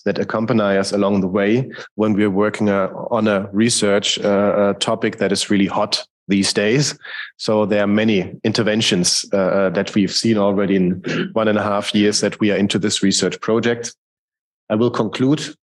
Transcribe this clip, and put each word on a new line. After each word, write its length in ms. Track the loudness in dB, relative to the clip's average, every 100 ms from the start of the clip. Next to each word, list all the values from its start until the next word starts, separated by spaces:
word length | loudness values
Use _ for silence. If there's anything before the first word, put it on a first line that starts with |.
| -4
that 140 | -2
accompany 420 | -2 -2 0 0
us 320 | 2 0 0
along 280 | 0 0 2
the 60 | 0
way 420 | 0 2 2 -2 -8 -16 -2
when 180 | 0
we're 160 | 2 2
working, 400 | 2 0 0 0
uh, 180 | 0 0 -4 -4
on 160 | 0 2
a 220 | 0 -2
research, 640 | 0 2 2 2 0 0 -2
uh, 80 | 0
uh, 460 | 2 2 2 0
topic 440 | 0 -2 -2 -2 -2
that 140 | -2
is 180 | -2 0
really 180 | 2 2
hot 380 | 0 -2 -4 -8 _ -2
these 260 | 0 0
days. 440 | 0 2 2 0 -4 -14 -14 -16 -10
So 280 | -2 0 2
there 180 | 2
are 40 | 2
many 460 | 2 2 2 -2 -4
interventions, 840 | -4 0 0 0 0 0 0 -2 -2
uh, 40 | 0
uh, 320 | 2 2 0
that 220 | 0 -2 0
we've 160 | 0
seen 260 | 0 0 2
already 380 | 2 0 0 2
in 280 | 2 -2 -4 -4 -4
one 160 | -2 0
and 80 | 0
a 60 |
half 300 | 0 -2 -2
years 280 | 2 2 2
that 180 | -2 0
we 120 | 0
are 40 | 2
into 240 | 0 0
this 240 | -2 0
research 360 | 0 2 -2 -2
project. 520 | -2 0 0 -2 -6 -14 _ _ _ _ _ _ _
I 60 | 0
will 160 | 0
conclude, 640 | 0 -4 0 0 0 -4 -14